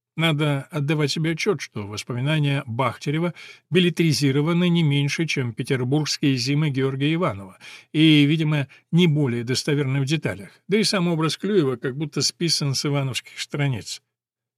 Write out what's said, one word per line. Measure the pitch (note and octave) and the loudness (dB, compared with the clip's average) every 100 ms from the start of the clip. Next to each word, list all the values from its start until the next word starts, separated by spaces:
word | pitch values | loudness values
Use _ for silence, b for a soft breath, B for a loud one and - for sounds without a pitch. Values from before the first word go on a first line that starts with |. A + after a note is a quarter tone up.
| _ - | _ -2
Надо | E3 D3 D3+ C#3 - | 0 2 0 -2 -4
отдавать | D3 C#3 D#3 C#3+ | -4 -2 0 0
себе | E3 D#3+ | 0 -2
отчет, | D#3+ G#3+ E3 | -2 -2 -4
что | - A2 G2+ | -6 -10 -10
воспоминания | G#2+ - A#2+ C#3 D#3 C#3+ C#3 A#2 | -10 -8 -4 -2 0 0 -2 -4
Бахтерева | A#2 B2+ - D3+ D#3 F3 B B B _ | -2 -2 -4 -4 -2 -4 B B B _
билетризированы | D#3+ F3 E3 E3 A#2+ C#3+ C#3 D3+ F3 F3 | 2 2 4 2 4 2 2 2 2 2
не | E3+ | 2
меньше, | D3+ C#3+ C#3+ - D#3+ | 2 2 0 -2 -2
чем | C#3+ A#2+ | -2 -4
петербургские | A2 A#2+ C3 B2 D3+ D3 - D3 C3 | -6 -2 -2 0 0 -2 0 0 0
зимы | B2 C#3+ D#3 | 0 0 0
Георгия | C3 C3+ C3+ D3 | 0 -2 0 -2
Иванова, | E3 F3 G2 F#2+ - B B B | 0 -2 -4 -12 -20 B B B
и, | D#3 D#3+ D3+ C#3+ | 4 6 6 6
видимо, | D#3+ D3+ D3+ C3+ b _ | 2 0 0 -4 b _
не | E3 F3 | 4 4
более | D3 C3+ A#2+ | 4 2 0
достоверны | A#2 - - C#3+ C3 C#3 | -2 -2 0 0 0 -2
в | C3+ | 0
деталях. | D#3 A#2+ F#2+ F#2+ - - | -2 -4 -8 -12 -20 -2
Да | G#3+ | 0
и | |
сам | G3 G3+ F3 | 2 0 0
образ | D#3+ D#3+ - | 0 -2 -2
Клюева | F#3+ G#3 C3+ B2 | 0 2 2 -2
как | C#3 C3+ | -6 -6
будто | D#3 D3 | -6 -2
списан | B2+ - E3+ - D3 | -4 -2 -2 0 0
с | C3 D3 | -2 -2
ивановских | C#3+ C3+ A2 - - | -2 -2 -6 -10 -14
страниц. | - C3+ C#3+ A2 - - _ _ _ _ _ | -10 -2 -2 -2 -8 -14 _ _ _ _ _